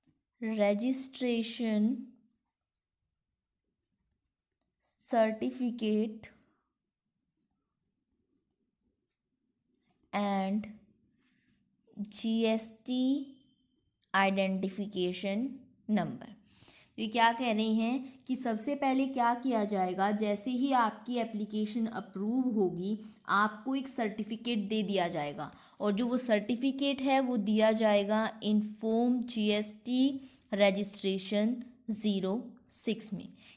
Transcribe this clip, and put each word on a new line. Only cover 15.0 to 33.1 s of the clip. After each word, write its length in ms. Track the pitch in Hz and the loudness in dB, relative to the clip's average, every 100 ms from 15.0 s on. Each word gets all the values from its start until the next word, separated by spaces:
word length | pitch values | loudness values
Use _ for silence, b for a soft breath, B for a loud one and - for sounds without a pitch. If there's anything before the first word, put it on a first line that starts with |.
| 180 180 196 202 269 - - _ - | -2 -2 -4 -4 -4 -8 -20 _ -2
नंबर। 420 | 208 156 - - - _ B B B B - | 0 0 -6 -14 -20 _ B B B B -8
तो 40 | |
ये 60 | 220 | -2
क्या 240 | 233 226 | 4 4
कह 180 | 233 247 | 4 0
रहे 200 | 214 220 | 2 2
हैं 500 | 220 226 262 - - - | 2 0 -2 -6 -12 -6
कि 80 | 254 | -2
सबसे 400 | 240 220 285 285 | -2 -2 -2 0
पहले 300 | 269 262 269 | 0 2 0
क्या 260 | 254 233 240 | 2 2 2
किया 280 | 262 226 202 | 0 0 0
जाएगा, 440 | 196 180 180 202 | 0 0 0 0
जैसे 380 | 208 208 208 262 | 0 0 -2 -2
ही 200 | 247 277 | 0 2
आपकी 440 | 254 220 220 - 240 | 2 2 -2 -6 -4
एप्लीकेशन 680 | 226 214 208 214 208 233 220 | -4 -4 -4 -2 -2 -2 -4
अप्रूव 640 | - 202 190 208 254 254 | -6 -8 -6 -2 0 0
होगी 440 | 214 180 170 190 214 B B - | 2 0 0 -4 -6 B B 0
आपको 460 | 196 214 214 262 269 | 2 2 0 -4 -4
एक 120 | 262 | -4
सर्टिफिकेट 800 | - 214 208 208 226 240 220 196 | -4 -4 -4 -6 -6 -2 -2 0
दे 120 | 220 | -2
दिया 240 | 190 196 175 | 0 0 0
जाएगा 420 | 170 147 143 143 - B B | -2 -6 -6 -10 -14 B B
और 120 | 208 | -2
जो 160 | 196 233 | 0 0
वो 100 | 247 | 0
सर्टिफिकेट 840 | 247 208 208 240 269 269 277 269 | 2 2 2 0 0 0 0 0
है 180 | 269 269 | 2 2
वो 160 | 247 247 | 2 0
दिया 320 | 202 214 220 | 2 4 4
जाएगा 500 | 220 214 208 202 214 220 - | 4 4 4 4 2 0 -2
in 200 | 208 214 214 - | 2 2 2 -2
form 460 | 220 226 247 247 - | 0 2 2 2 -2
जीएसटी 760 | 220 208 208 208 - 240 254 269 269 B B B 196 | 0 2 2 0 -6 0 4 4 2 B B B 4
registration 1000 | 202 196 202 - 196 190 - 208 220 254 - - - | 4 4 -2 -4 -2 -2 0 0 2 0 -8 -12 -4
ज़ीरो 420 | 208 214 196 185 226 247 - _ | 0 2 2 0 -2 -6 -16 _
सिक्स 400 | - - 208 - | -4 -2 -2 -4